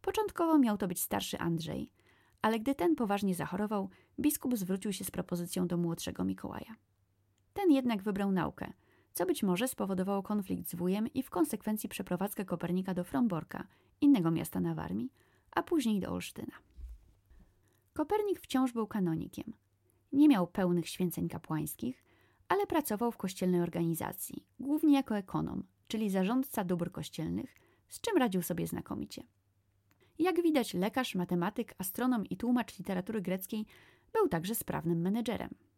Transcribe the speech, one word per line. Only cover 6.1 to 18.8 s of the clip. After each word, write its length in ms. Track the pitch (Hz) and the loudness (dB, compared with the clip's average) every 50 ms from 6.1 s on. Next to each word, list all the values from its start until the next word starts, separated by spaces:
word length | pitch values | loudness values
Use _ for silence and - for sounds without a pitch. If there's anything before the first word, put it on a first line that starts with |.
| - - 185 | -4 -4 -2
Mikołaja. 520 | - 190 190 - - - - - - 220 _ _ _ _ _ _ _ _ _ _ _ _ _ _ _ _ | -4 -4 -4 -8 -10 -10 -10 -12 -12 -16 _ _ _ _ _ _ _ _ _ _ _ _ _ _ _ _
Ten 180 | 403 403 359 | 2 4 6
jednak 320 | 277 269 254 240 226 196 190 | 6 6 4 0 -2 0 -2
wybrał 280 | 214 196 190 202 196 | -2 -2 0 0 2
naukę, 420 | 190 185 - 147 - - - - - _ _ _ _ _ _ _ _ | 2 2 0 0 -4 -8 -10 -12 -12 _ _ _ _ _ _ _ _
co 120 | - - | -2 0
być 180 | 370 320 - - | 0 2 2 2
może 240 | 190 180 180 247 | 2 2 2 0
spowodowało 560 | 254 - - 208 190 190 185 185 196 202 196 190 | -2 -2 -4 -4 -2 0 0 0 0 0 -2 -2
konflikt 460 | - 208 208 190 185 180 180 175 - | -2 -2 -2 -2 -2 -6 -6 -6 -8
z 60 | - | -6
wujem 320 | 175 175 180 190 208 220 | -2 0 0 0 0 -2
i 160 | - - 262 262 | -2 -2 -4 -6
w 60 | - | -4
konsekwencji 600 | - 359 320 - - 202 - 214 214 214 - 208 | 0 0 2 2 0 -4 -2 -4 -4 -2 -4 -8
przeprowadzkę 560 | - - 190 - 180 175 190 202 - - 196 | -6 -8 -4 -4 -2 -2 -2 -4 -2 -6 -4
Kopernika 480 | 190 180 165 - 170 175 185 185 190 185 | -4 -4 -4 -2 0 0 0 0 -2 -2
do 100 | 180 175 | -4 -4
Fromborka, 640 | - - 269 247 220 180 156 - - - - - - _ _ _ _ _ _ | -2 0 0 2 2 0 -2 -6 -6 -10 -10 -10 -12 _ _ _ _ _ _
innego 300 | 294 285 277 214 165 165 | 6 6 8 8 6 4
miasta 280 | 165 160 - - - 185 | 2 2 -2 -4 -4 -2
na 160 | 175 165 160 | -2 -2 -2
Warmii, 360 | 160 160 165 185 214 240 262 _ _ _ _ _ _ _ _ | -4 -4 -4 -4 -4 -4 -6 _ _ _ _ _ _ _ _
a 120 | - - 359 | -2 -2 0
później 360 | - 359 311 240 226 214 196 | 2 0 2 2 2 0 0
do 120 | 185 - | 0 -2
Olsztyna. 420 | - 175 180 - - - - - - - _ _ _ - - - - - _ - _ _ _ _ - - - _ _ _ _ _ _ _ _ _ _ | -4 -6 -6 -8 -10 -10 -10 -10 -12 -16 _ _ _ -14 -14 -14 -14 -18 _ -20 _ _ _ _ -20 -20 -20 _ _ _ _ _ _ _ _ _ _
Kopernik 460 | - 311 311 403 427 415 403 370 - | -4 -2 0 0 0 2 0 -2 -4
wciąż 340 | - - - 262 262 254 240 | -6 -2 0 0 0 2 0
był 140 | 226 | -2